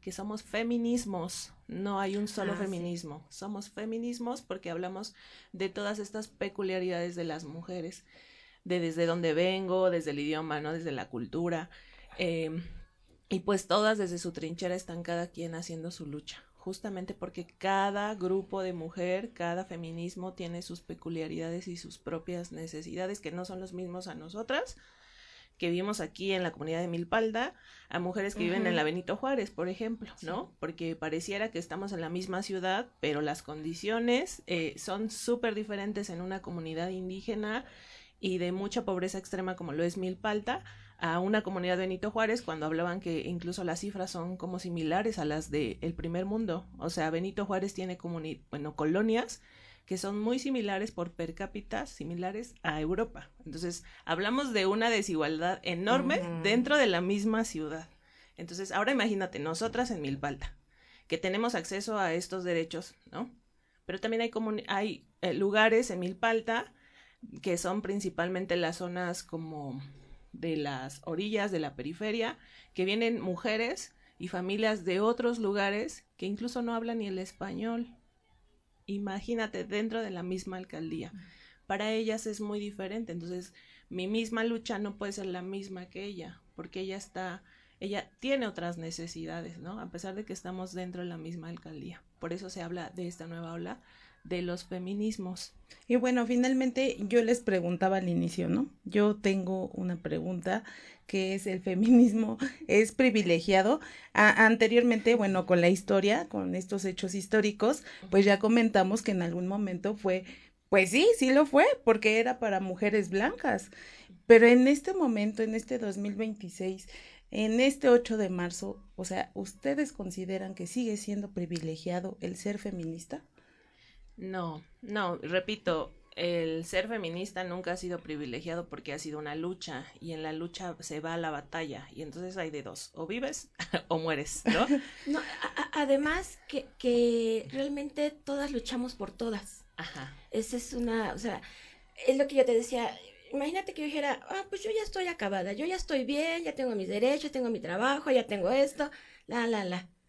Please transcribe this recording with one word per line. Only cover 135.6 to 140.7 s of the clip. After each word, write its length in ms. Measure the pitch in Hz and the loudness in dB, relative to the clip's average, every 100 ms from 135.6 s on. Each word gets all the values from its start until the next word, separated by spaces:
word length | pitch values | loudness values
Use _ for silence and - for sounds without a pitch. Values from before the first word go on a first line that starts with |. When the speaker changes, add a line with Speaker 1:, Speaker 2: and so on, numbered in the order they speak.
| 285 - | -4 0
Speaker 2:
a-, 20 | |
además 560 | 285 277 294 330 370 - - | 4 4 4 0 -2 -12 -8
que, 200 | 285 - - | -6 -6 -2
que 720 | 254 240 240 233 226 220 - | 2 6 6 4 2 0 -2
realmente 600 | 262 277 285 285 285 294 | -4 -2 -2 -4 0 0
todas 400 | 294 - 277 285 | -2 -6 -2 -2
luchamos 420 | 269 - 262 247 | -2 -4 -4 -4
por 180 | - 190 | -6 -10
todas. 540 | 196 233 208 - - - - | -4 -4 -4 -6 -18 -20 -12
Speaker 1:
Ajá. 380 | 165 - 135 139 - | -12 -10 -12 -14 -6
Speaker 2:
Esa 280 | 214 220 247 | -4 -2 -4
es 160 | 240 | -6